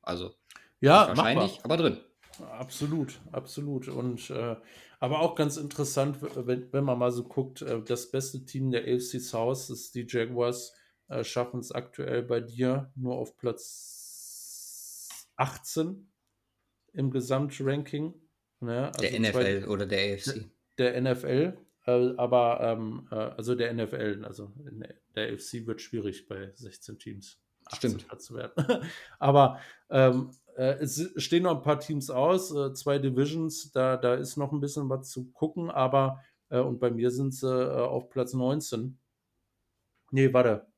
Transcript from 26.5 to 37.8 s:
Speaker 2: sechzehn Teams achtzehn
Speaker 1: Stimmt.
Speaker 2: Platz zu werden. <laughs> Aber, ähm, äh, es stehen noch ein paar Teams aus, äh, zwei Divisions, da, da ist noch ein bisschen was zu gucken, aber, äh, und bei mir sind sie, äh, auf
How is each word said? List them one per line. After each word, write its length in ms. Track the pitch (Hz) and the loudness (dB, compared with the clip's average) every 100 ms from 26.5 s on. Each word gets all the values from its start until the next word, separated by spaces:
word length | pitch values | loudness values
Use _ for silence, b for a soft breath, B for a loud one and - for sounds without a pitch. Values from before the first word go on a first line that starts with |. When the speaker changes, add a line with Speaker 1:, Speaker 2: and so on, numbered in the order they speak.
| 95 | -16
Speaker 2:
sechzehn 420 | 120 - - 107 | -20 -18 -18 -16
Teams 420 | - 101 98 - _ _ - | -14 -14 -16 -20 _ _ -16
achtzehn 260 | - 123 | -4 -2
Speaker 1:
Stimmt. 160 | 101 - | -2 -8
Speaker 2:
Platz 180 | - - | -18 -14
zu 80 | |
werden. 180 | 117 117 - 151 247 170 B | -12 -8 -4 0 0 -2 B
<laughs> 160 | B B | B B
Aber, 400 | 139 139 135 B B B B | 6 8 8 B B B B
ähm, 420 | 135 131 127 131 - _ - | 6 6 6 -2 -10 _ -2
äh, 160 | 131 139 | 0 0
es 360 | 147 123 180 165 | -2 -4 -4 -4
stehen 280 | - 170 | 4 4
noch 120 | 180 151 | 6 2
ein 60 | |
paar 160 | 139 147 | 2 0
Teams 300 | - 151 135 | 0 -4 -2
aus, 440 | 127 147 185 185 | 2 4 4 2
äh, 200 | 147 139 | -2 -2
zwei 260 | 135 - 139 | -2 2 4
Divisions, 720 | 135 127 143 160 160 151 - | 4 4 2 2 -2 -4 -4
da, 240 | 131 131 127 | 2 2 4
da 180 | 123 127 | 4 2
ist 220 | 139 - | 0 -2
noch 140 | 139 | -2
ein 80 | 147 | 0
bisschen 300 | 139 147 135 | -2 -2 -2
was 200 | 131 131 | -2 -4
zu 220 | - 127 | -10 -10
gucken, 400 | - 156 175 170 | -4 -2 -2 -4
aber, 500 | 156 131 135 131 135 B B _ | 0 4 4 4 0 B B _
äh, 100 | 127 | 0
und 200 | 135 123 | 0 2
bei 120 | 123 | 0
mir 180 | 117 120 | 2 0
sind 240 | 123 139 | 2 -4
sie, 140 | 131 131 | -2 0
äh, 300 | 127 131 | 0 0
auf 300 | 131 | 0